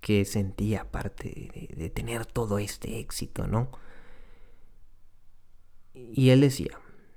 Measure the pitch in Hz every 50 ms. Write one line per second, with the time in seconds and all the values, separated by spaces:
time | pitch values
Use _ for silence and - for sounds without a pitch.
0 | - - 107 101 98 - - 107 95 95 95 - 101 107 107 92 - - - -
1 | - 104 - - - - - - - - - - - - - - 80 - - -
2 | 117 117 117 113 113 - - 120 117 104 101 101 104 95 - - - - - 113
3 | - - - - - - - - 98 92 98 113 123 131 - - - - - -
4 | - - - - - - - - - - - - - - - - - - - -
5 | - - - - - - - - - - - - - - - - - - - 127
6 | 123 120 110 135 131 127 127 135 143 139 131 - 82 - - - - - - -
7 | - - -